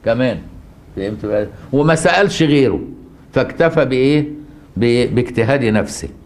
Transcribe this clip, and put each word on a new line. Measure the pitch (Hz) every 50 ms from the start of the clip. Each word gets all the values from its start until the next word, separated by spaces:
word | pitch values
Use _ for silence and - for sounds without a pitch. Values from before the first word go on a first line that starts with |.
| -
كمان. | 117 113 120 127 123 104 82 - - - - - - - - - - -
فهمت | 98 95 101 107 107 -
بقى؟ | 104 107 104 104 101 - - - - 131
وما | 139 147 156 160
سألش | 160 - 185 175 185 202 202 - - 160
غيره، | 147 147 143 135 113 90 - - - - - - - - - - - -
فاكتفى | 135 127 - - - 165 165 165 165 139
بإيه؟ | 127 131 127 131 139 151 151 147 147 - - - - - - - - -
ب-، | 95 113 120 117 123 123 123 -
باجتهاد | 123 120 - - 117 113 113 139 139 123
نفسه | 110 107 - 104 - - - - 73 - - -